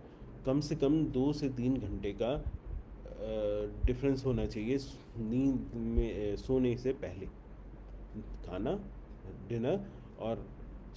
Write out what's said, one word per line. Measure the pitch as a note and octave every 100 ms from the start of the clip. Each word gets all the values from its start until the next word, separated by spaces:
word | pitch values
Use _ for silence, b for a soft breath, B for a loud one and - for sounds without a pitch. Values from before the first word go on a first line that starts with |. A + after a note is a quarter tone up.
| B B B - C3
कम | C#3+
से | D3+ D#3
कम | C#3 D#3+
दो | C3+ B2+ C#3
से | C#3+ C3
तीन | A#2+ B2 C3
घंटे | G2 G2 G2+
का, | G2+ A#2
अ, | D3+ - - - - - - - - A2 A2 G#2 G#2 G#2 G#2 G#2
difference | B2 C#3 C3 C3+
होना | A2+ G#2+
चाहिए | A2 A2+ C#3
स-, | - - - A2+
नींद | A2 B2+ C3+ A#3+ -
में, | A#2 A2+ A#2 A2+ F#2+ G#2
अ, | G2+
सोने | - C3 B2 A#2+
से | B2+
पहले। | C#3+ F2 F2+ - - - - - - - - - - - - F2
खाना, | F2+ B2 G3 - - - - G2 - -
dinner | A#2 C3 G3 B B B -
और | A2 G#2+ - - - - -